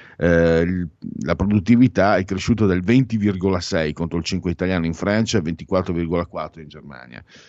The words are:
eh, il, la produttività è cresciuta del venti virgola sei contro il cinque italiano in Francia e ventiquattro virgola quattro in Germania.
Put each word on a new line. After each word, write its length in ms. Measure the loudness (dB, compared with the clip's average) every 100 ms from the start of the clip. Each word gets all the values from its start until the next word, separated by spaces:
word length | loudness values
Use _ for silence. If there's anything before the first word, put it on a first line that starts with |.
| -20 -2
eh, 420 | 2 4 4 4
il, 260 | 2 -2 -6 -10 -12 -8
la 140 | -4 -2
produttività 800 | 0 2 4 6 6 4 2 2
è 80 | 0
cresciuta 400 | -4 -2 2 2
del 160 | 2
venti 340 | 2 2 2 0
virgola 460 | 0 0 0 -2
sei 320 | -2 -2 -2
contro 240 | -2 -4 -4
il 80 | -4
cinque 260 | -4 -4
italiano 340 | -2 -2 -2 -2
in 80 |
Francia 440 | -2 0 0 0 -2
e 40 |
ventiquattro 520 | -2 -6 -2 -2 -2
virgola 320 | -4 -2 -4 -4
quattro 360 | -8 -12 -14
in 60 | -20
Germania. 560 | -20 -20 -20 -20 -20 -20 -20